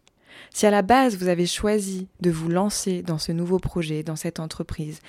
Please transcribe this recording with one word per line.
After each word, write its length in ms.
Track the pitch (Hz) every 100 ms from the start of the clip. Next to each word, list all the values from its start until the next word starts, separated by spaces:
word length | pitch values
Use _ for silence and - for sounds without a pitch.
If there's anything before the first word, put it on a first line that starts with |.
| _ _ _ - -
Si 160 | - 208
à 60 |
la 100 | 202
base, 360 | 196 254 262 196
vous 100 | 180
avez 180 | 175 175
choisi 640 | - 208 214 196 190 185 _
de 100 | 175
vous 160 | 160 165
lancer 540 | 170 208 - - 180
dans 160 | 180 156
ce 160 | -
nouveau 260 | 170 175 185
projet, 420 | - 180 156 156
dans 140 | 156 156
cette 240 | - -
entreprise, 640 | 160 - 165 - 151 156